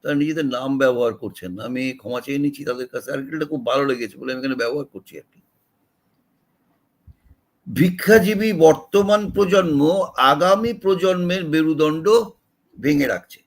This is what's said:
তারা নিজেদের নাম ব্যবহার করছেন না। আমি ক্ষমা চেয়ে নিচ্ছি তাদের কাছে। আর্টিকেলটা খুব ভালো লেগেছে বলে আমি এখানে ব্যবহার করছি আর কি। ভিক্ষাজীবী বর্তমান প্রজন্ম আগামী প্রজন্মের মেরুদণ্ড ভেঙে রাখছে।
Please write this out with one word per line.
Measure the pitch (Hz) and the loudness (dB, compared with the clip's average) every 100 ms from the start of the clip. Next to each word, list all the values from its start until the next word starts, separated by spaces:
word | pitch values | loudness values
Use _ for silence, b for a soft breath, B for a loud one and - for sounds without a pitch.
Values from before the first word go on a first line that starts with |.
তারা | 131 147 | -2 -2
নিজেদের | 147 160 143 | -2 -2 -4
নাম | 123 135 135 | -4 -4 0
ব্যবহার | 131 123 120 | 2 2 -2
করছেন | 107 107 - 90 | -2 -12 -12 -14
না। | 90 | -12
আমি | 117 127 131 127 | -8 -6 -6 -8
ক্ষমা | - 123 | -10 -10
চেয়ে | 123 139 | -6 -2
নিচ্ছি | 143 143 143 | -2 -4 -8
তাদের | 123 127 | -8 -8
কাছে। | 127 120 | -10 -8
আর্টিকেলটা | 139 135 156 151 | -10 -8 -8 -6
খুব | 151 117 | -6 -2
ভালো | 131 139 | -2 0
লেগেছে | 123 113 98 | -2 -6 -8
বলে | 127 | -10
আমি | 127 | -6
এখানে | 135 127 | -6 -4
ব্যবহার | 117 143 139 | -2 -4 -8
করছি | 98 - 78 | -14 -18 -20
আর | _ | _
কি। | _ _ _ _ _ _ _ _ _ _ _ _ _ _ _ _ _ _ - _ _ _ _ - | _ _ _ _ _ _ _ _ _ _ _ _ _ _ _ _ _ _ -20 _ _ _ _ -10
ভিক্ষাজীবী | 98 180 180 - 220 185 202 220 | 0 2 2 4 4 4 0 0
বর্তমান | 180 160 151 - 196 202 208 202 | 6 6 6 2 0 4 2 0
প্রজন্ম | 196 196 196 180 143 147 190 175 - | 0 2 2 2 2 2 2 -2 2
আগামী | 131 147 180 196 226 | 2 4 4 2 0
প্রজন্মের | 233 190 185 185 185 180 185 165 | -2 -2 0 0 0 -2 -2 -2
মেরুদণ্ড | 156 160 151 151 160 175 233 208 _ _ _ _ - | 0 0 2 0 2 2 2 2 _ _ _ _ -6
ভেঙে | 143 147 135 | 0 0 0
রাখছে। | 92 _ - | -2 _ -20